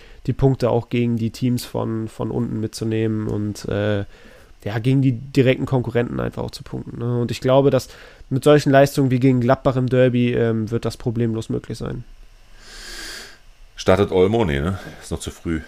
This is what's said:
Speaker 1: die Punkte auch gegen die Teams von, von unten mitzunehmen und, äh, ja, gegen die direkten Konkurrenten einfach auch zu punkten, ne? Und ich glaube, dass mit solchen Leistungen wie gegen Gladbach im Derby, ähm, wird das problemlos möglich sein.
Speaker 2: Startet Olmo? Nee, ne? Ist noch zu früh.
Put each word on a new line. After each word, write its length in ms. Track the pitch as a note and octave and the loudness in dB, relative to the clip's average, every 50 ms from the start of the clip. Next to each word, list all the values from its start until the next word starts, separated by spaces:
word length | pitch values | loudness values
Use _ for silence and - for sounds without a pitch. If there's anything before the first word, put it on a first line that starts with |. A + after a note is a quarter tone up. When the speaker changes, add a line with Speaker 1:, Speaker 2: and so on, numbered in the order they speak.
| - - - - - | -12 -20 -20 -8 -6
Speaker 1:
die 80 | - C3 | -6 0
Punkte 340 | - C#3 C3+ C3 - B2+ A2+ | 2 2 2 4 2 2 0
auch 220 | A#2 A#2 A2+ - | 0 0 -2 -2
gegen 260 | - A#2+ A#2+ A#2+ A#2 | -2 0 0 0 0
die 140 | A2+ A2+ A2+ | -2 -2 -4
Teams 340 | - - B2+ B2 B2 A#2+ - | -4 -2 -2 0 0 -2 -4
von, 420 | - - A#2 A2+ A2+ A2+ A2 A2+ A2 | -6 -6 -6 -4 -4 -4 -6 -6 -8
von 220 | - - A#2+ A2 | -8 -8 -8 -6
unten 300 | - - A#2+ A2+ A#2+ A2 | -4 -4 -4 -4 -4 -4
mitzunehmen 680 | A2 A2 - - A2+ A2+ A2 A2 A2+ A2 A2 G#2+ G#2+ A2+ | -6 -6 -6 -6 -4 -2 -2 0 0 0 -2 -2 -4 -4
und, 360 | A2 G#2 G#2 G#2 G#2 - - | -4 -4 -4 -4 -6 -8 -6
äh, 360 | - - G2+ G#2 G#2+ G#2 G2+ G2 - - - - - - - - - - - - | -4 -4 -2 0 0 0 -2 -4 -6 -12 -18 -20 -20 -20 -20 -20 -20 -20 -14 -10
ja, 160 | - G#2+ A#2+ | -8 -6 -2
gegen 200 | A2 C3 C3 C#3 | 0 2 2 4
die 120 | C3 C3+ A#2+ | 4 2 0
direkten 540 | A2+ C3 C3+ - C#3+ B2 B2+ C3 - C3+ | 0 -4 -2 0 2 4 4 2 2 0
Konkurrenten 540 | A#2 C3+ B2+ A2+ A#2+ - A#2+ A#2+ - C2+ C2 | -2 -2 -2 -2 -2 -2 -2 -2 -2 -2 -4
einfach 220 | A#1+ - - A#2 A#2 | -4 -4 -6 -6 -8
auch 80 | A#2 | -8
zu 120 | - - - | -10 -12 -14
punkten, 360 | - - B2+ - - - - | -12 -12 -12 -12 -12 -10 -8
ne? 200 | A#2+ A#2+ B2 A#2+ | -6 -4 -2 -2
Und 120 | A#2+ A2+ | -2 -4
ich 100 | A#2 - | -4 -4
glaube, 300 | - B2+ C3 C3+ C#3 C#3 | 0 2 4 4 4 4
dass 180 | C3+ B2+ - - - - - - - - - - | 2 2 0 -4 -10 -20 -20 -20 -20 -20 -10 -6
mit 140 | C3+ C3+ - | -4 2 4
solchen 260 | D3 D3+ D3 - D3 | 6 6 6 6 6
Leistungen 400 | C3+ C3+ C#3 C#3 - - C#3 C3 | 6 6 6 6 4 2 2 2
wie 100 | B2+ B2+ | 2 4
gegen 200 | B2 C3+ B2+ B2 | 4 4 4 4
Gladbach 360 | A#2 A#2+ C3+ - - C#3+ B2+ | 4 2 2 2 2 0 0
im 120 | C3 B2+ B2 | 0 0 2
Derby, 460 | B2+ B2+ B2+ B2+ A#2+ B2 A#2+ A#2+ A#2+ | 2 4 4 4 4 2 2 0 0
ähm, 360 | B2 A#2 A2+ A2+ A2 A2 G#2 | 0 0 0 0 -2 -2 -4
wird 140 | A#2 A2+ - | -4 -4 -4
das 120 | A#2 - | -4 -6
problemlos 520 | - - B2+ A2 A#2 A#2+ A2+ A2+ A2+ A2 - | -4 -6 -4 -2 -2 -2 -2 -2 -4 -4 -6
möglich 300 | B2 A#2+ - - B2 B2 | -6 -6 -6 -8 -10 -8
sein. 260 | B2 - B2+ B2+ A#2+ - - - - - - - - - - - - - - - - - - - - - - - - - - - - - - - - - - | -8 -8 -8 -10 -12 -14 -18 -20 -20 -20 -20 -20 -20 -20 -20 -20 -20 -20 -20 -20 -18 -16 -16 -14 -14 -14 -16 -16 -18 -18 -20 -20 -20 -20 -20 -20 -20 -20 -18
Speaker 2:
Startet 360 | - - - F#2 F#2 G2+ - - | -4 2 2 4 4 4 2 4
Olmo? 320 | F#2 F2+ G2 A2 A#2 A2+ | 4 4 4 4 2 2
Nee, 160 | E2+ C#2+ C#2 | 2 0 0
ne? 180 | C#2+ F2 G2 F#2 - - - - - | 0 -2 -4 -4 -8 -12 -18 -18 -12
Ist 80 | - | -10
noch 80 | E2+ D#2 | -10 -8
zu 140 | - - - | -8 -10 -12
früh. 280 | - - F2 E2 D#2 D2 | -10 -6 -4 -4 -4 -6